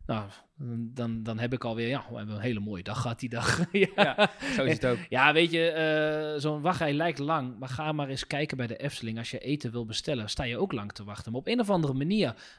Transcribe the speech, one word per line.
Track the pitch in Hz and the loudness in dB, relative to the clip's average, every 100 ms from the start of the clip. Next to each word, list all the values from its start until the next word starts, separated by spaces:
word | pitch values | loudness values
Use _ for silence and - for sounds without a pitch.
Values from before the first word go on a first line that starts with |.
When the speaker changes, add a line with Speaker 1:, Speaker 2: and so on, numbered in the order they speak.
| - | -6
Speaker 1:
Nou, | 113 101 - - - 131 117 117 | -4 -6 -12 -20 -12 -8 -6 -6
dan, | 127 120 113 | -6 -4 -4
dan | 110 110 | -4 -2
heb | 120 | -2
ik | 127 | -2
alweer, | 120 113 117 | -4 -2 -2
ja, | 139 - | -2 -4
we | 117 | -8
hebben | 107 104 | -8 -4
een | |
hele | 123 110 | -2 -2
mooie | 104 98 | -2 -6
dag | 90 107 | -4 -4
gehad | 123 113 | -2 -4
die | 127 | -6
dag. | 117 107 113 170 | -2 0 2 2
<laughs> | |
Ja. | 202 190 - | 4 4 6
Speaker 2:
Ja, | 180 127 208 - 277 262 | 4 4 2 2 -4 0
zo | |
is | 143 | 2
het | 156 127 | 2 2
ook. | 120 87 | 0 0
Speaker 1:
Ja, | 123 139 | 6 8
weet | 151 170 | 8 6
je, | 165 165 | 4 2
eh, | 160 156 156 151 151 156 151 | 2 2 4 2 0 -2 -2
zo'n | 147 151 | 0 0
wachtrij | 151 180 160 | 0 2 2
lijkt | 147 170 139 | 2 2 0
lang, | 143 160 127 110 | 0 0 -2 -6
maar | 131 | -8
ga | 127 156 | -4 -2
maar | 151 139 | -2 -2
eens | 135 - | -4 -4
kijken | 143 151 135 | -2 -2 -2
bij | 120 | -4
de | 113 | -4
Efteling. | 139 - 113 113 | -6 -4 -6 -6
Als | 117 | -6
je | 127 | -6
eten | 123 147 131 | -2 -2 -2
wil | 120 113 | -4 -4
bestellen, | 113 - 139 107 | -4 -2 -2 -4
sta | - | -4
je | 131 117 | -2 -2
ook | 196 | -2
lang | 123 104 | -2 -6
te | - | -10
wachten. | 101 101 - | -12 -10 -8
Maar | 120 | -6
op | - | -2
een | 240 | 0
of | 202 | 2
andere | 190 151 | 2 2
manier, | 131 147 208 156 - - | 0 2 2 2 -2 -12